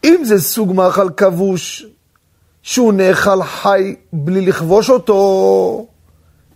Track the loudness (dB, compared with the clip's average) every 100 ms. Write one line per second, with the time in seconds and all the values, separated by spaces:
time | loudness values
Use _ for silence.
0 | 2 2 2 0 0 -4 -2 0 0 0
1 | -2 0 0 0 -2 -4 -8 -14 -20 _
2 | _ _ _ _ _ _ -8 0 0 2
3 | 2 2 0 0 -2 -4 0 0 -2 -8
4 | _ -8 -4 -2 -2 -2 0 2 2 0
5 | 2 0 2 2 2 2 0 -4 -10 _
6 | _ _ _ _ _